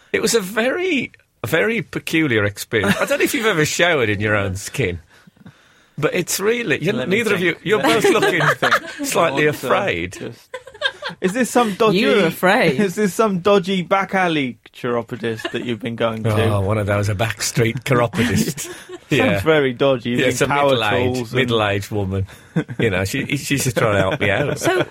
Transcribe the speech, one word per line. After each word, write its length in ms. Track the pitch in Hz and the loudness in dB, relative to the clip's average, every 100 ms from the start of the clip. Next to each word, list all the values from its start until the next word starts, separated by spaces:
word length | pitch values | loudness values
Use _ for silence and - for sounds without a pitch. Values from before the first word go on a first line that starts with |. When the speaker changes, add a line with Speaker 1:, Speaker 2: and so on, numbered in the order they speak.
| _ | _
Speaker 1:
It 80 | - | -2
was 120 | 220 | 2
a 60 | 226 | 0
very, 720 | 180 220 247 359 370 277 - - _ _ - | -2 -2 -2 -2 -2 -2 -4 -10 _ _ -2
very 360 | 160 208 226 | 0 0 -2
peculiar 600 | - 160 - 160 156 113 | -4 -8 -2 0 2 2
experience. 520 | 101 101 - 110 202 - | 0 -4 -4 0 2 0
I 40 | |
don't 140 | 196 285 | 0 0
know 60 | |
if 80 | - | 0
you've 120 | 285 220 | 0 0
ever 180 | 175 | 0
showered 440 | 151 - 175 156 110 | 0 2 2 2 0
in 100 | 98 | 0
your 160 | 107 | 0
own 220 | 104 98 95 | 0 0 -4
skin, 420 | - - 101 85 - - - _ - - _ _ _ - | -8 -4 -4 -4 -12 -20 -20 _ -20 -20 _ _ _ -4
but 180 | - | -2
it's 260 | 180 175 - | -2 -4 -2
really, 420 | 202 240 226 135 | -2 -2 -2 -2
you're, 120 | 156 | -2
Speaker 2:
Let 140 | 214 127 | -2 0
me 100 | 202 | 0
Speaker 1:
neither 160 | 220 | 0
of 60 | 196 | 0
Speaker 2:
think. 180 | 175 - | 0 -2
Speaker 1:
you, 60 | 165 214 | 0 2
you're 60 | |
Speaker 2:
Let 200 | 285 226 | 4 4
Speaker 1:
both 20 | |
Speaker 2:
me 60 | 403 - 392 170 | 4 4 4 2
Speaker 1:
looking 0 | |
Speaker 2:
<laughs> 140 | - - | 0 0
think. 500 | - - - - 277 | 0 0 -2 -8 -4
Speaker 1:
slightly 360 | 208 165 139 151 | 2 2 2 0
Speaker 2:
I 40 | |
want 100 | 147 | 0
to 60 | 131 | 0
Speaker 1:
afraid. 460 | 185 196 90 92 | 0 0 -2 -4
Speaker 2:
just, 420 | - 123 117 _ 523 - 453 539 - 554 - | -8 -12 -14 _ -18 -16 -6 -6 -6 -12 -4
is 120 | 190 | -4
this 160 | 226 233 | -2 0
some 240 | 247 233 | 2 0
dodgy, 240 | 180 220 196 | 2 2 2
Speaker 3:
You 100 | 262 | 4
were 180 | 233 165 | 4 2
afraid. 540 | - 185 220 175 135 | 2 2 4 2 2
Speaker 2:
is 160 | 202 180 | 0 0
this 180 | 208 | 0
some 240 | - 220 190 | 2 0 2
dodgy 440 | 202 202 185 190 | 4 4 2 -2
back 320 | 165 196 190 | 0 0 0
alley 440 | 190 180 156 131 113 - | 0 0 0 -2 -6 -18
chiropodist 760 | - 123 120 117 120 117 113 - | -8 -2 -2 -2 -6 -4 -4 -6
that 120 | 120 | -6
you've 160 | 120 113 | -4 -4
been 160 | 120 117 | -6 -2
going 280 | 117 110 | -2 0
to? 300 | 110 107 110 | 0 2 2
Speaker 1:
Oh, 60 | 101 | 0
one 160 | 98 107 | 0 0
of 80 | 101 | 0
those, 220 | 104 104 | 0 0
a 60 | |
backstreet 680 | 98 113 - - - 117 120 | -2 -2 -4 -4 0 0 0
chiropodist. 920 | - 123 117 175 - 190 - - - - | 0 2 2 0 0 0 0 -4 -10 -14
Speaker 2:
<laughs> 140 | - - - | -16 -14 -2
Speaker 1:
Yeah. 220 | 139 - | 0 2
Speaker 2:
Sounds 100 | 101 | 2
very 300 | 147 156 135 | 2 4 2
dodgy. 380 | 120 139 131 120 | 2 2 2 0
Speaker 1:
Yeah, 60 | 123 127 | 0 2
Speaker 2:
Using 40 | |
Speaker 1:
it's 100 | 127 | 2
a 40 | 135 | 0
Speaker 2:
power 240 | 143 143 | 2 2
Speaker 1:
middle-aged, 440 | 127 107 101 123 127 | 2 2 0 0 -2
Speaker 2:
tools 160 | 113 | -2
and 80 | 123 | -2
Speaker 1:
middle-aged 500 | 127 113 104 101 101 | 0 2 2 0 -2
woman. 360 | 104 95 95 95 - - | -4 -2 -2 -4 -10 -6
Speaker 2:
<laughs> 240 | 165 - 123 | -6 -4 -2
Speaker 1:
You 120 | 117 | 0
know, 140 | 92 | 0
she, 320 | 98 139 117 139 | -2 -4 -4 -4
she's 260 | - 139 | -2 -2
just 120 | 131 170 | -2 0
trying 180 | 120 | 2
to 40 | 101 | 2
help 220 | 95 - | 0 0
me 100 | 101 | 0
out. 260 | 98 139 - | 0 -2 -2
Speaker 3:
So, 300 | 339 370 - | 0 0 -2